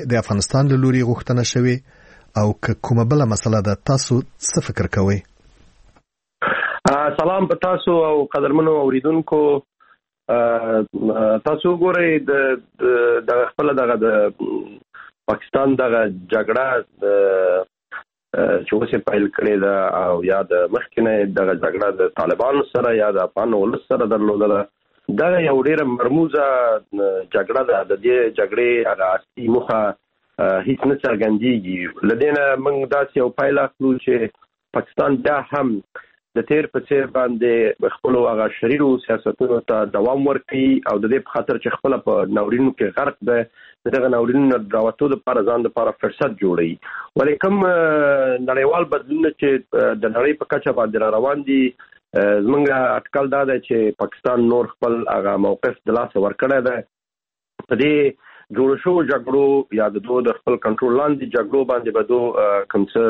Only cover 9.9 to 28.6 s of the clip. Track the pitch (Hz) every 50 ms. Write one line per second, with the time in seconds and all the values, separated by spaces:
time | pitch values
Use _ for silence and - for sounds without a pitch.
9.9 | _ _ _ _ _ _ _ - 120 120 117 117 117 117 113 113 113 110 107 -
10.9 | - 101 110 110 107 110 110 110 110 110 - 151 151 151 - 180 180 170 175 180
11.9 | 175 180 170 165 156 151 135 135 139 139 135 135 131 117 - _ _ - 123 123
12.9 | 123 120 120 120 120 120 117 117 123 123 123 - - - 147 147 143 139 127 120
13.9 | 120 110 110 113 107 107 104 101 101 - 110 104 104 104 101 107 104 - _ _
14.9 | _ - - - _ _ _ - 110 - - - - 135 135 135 135 127 127 120
15.9 | 117 117 110 104 95 92 90 90 110 110 104 104 113 123 135 131 127 120 - -
16.9 | _ _ 98 101 101 101 98 98 95 95 92 90 90 92 92 - _ _ _ _
17.9 | - - - _ _ _ _ _ - - 90 95 95 92 - - 107 107 117 -
18.9 | - 110 - - 104 104 101 98 - - - 110 104 98 95 98 98 98 95 92
19.9 | 90 90 92 90 90 85 90 92 95 98 95 - 90 90 87 87 104 120 - -
20.9 | _ - 113 113 110 107 104 98 92 98 95 92 92 85 - 82 85 98 104 101
21.9 | 95 95 92 90 - - 82 85 90 92 113 131 139 143 135 - - 123 123 120
22.9 | 117 110 104 104 98 95 92 - - 98 110 117 113 101 98 113 131 - - _
23.9 | 131 123 120 104 113 107 107 104 104 101 104 104 101 101 104 - _ _ _ _
24.9 | _ _ _ - 101 107 151 175 185 180 165 151 139 131 131 147 156 151 147 131
25.9 | 120 123 123 123 139 160 165 151 135 151 143 139 131 127 123 117 110 107 - _
26.9 | 101 101 101 98 95 95 92 - - 104 95 98 117 131 131 120 110 98 95 92
27.9 | 98 95 104 123 123 127 120 113 107 - 104 92 104 117